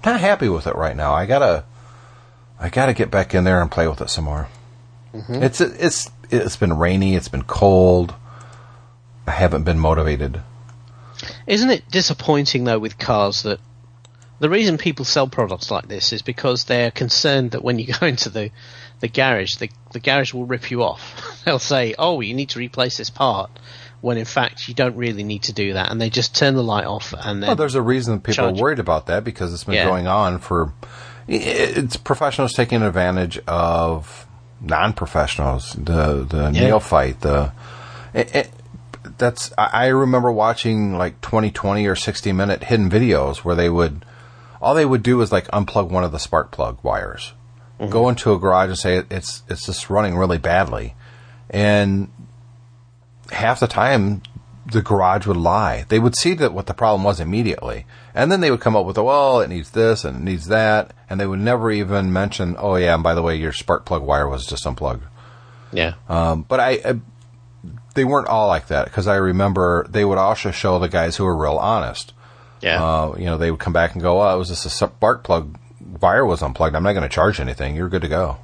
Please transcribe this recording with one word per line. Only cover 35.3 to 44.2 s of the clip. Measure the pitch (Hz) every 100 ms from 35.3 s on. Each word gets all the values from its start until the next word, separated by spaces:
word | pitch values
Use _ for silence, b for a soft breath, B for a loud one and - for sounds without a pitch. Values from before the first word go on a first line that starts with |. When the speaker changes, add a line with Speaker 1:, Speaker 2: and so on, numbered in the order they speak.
| - 71 65 -
Speaker 1:
the, | - 73 85 76 71 65
the | 78 73
Speaker 2:
Yeah. | 73 -
Speaker 1:
neophyte, | 107 - 78 65 64
the, | 76 71 71 - B B B B B -
it, | - -
it, | - - - - - - - -
that's, | 120 117 - -
I, | 107
I | 110 127
remember | 131 135 127 123
watching, | 113 107 117 117 110 104 92
like, | 90 -
twenty | - 113 107
twenty | - 98 101 101
or | 92
sixty | - - 104
Minute | 92 101 92
hidden | - 117 98
videos | 104 123 80 69 69
where | 85 85
they | 87
would, | 85 82 76 B B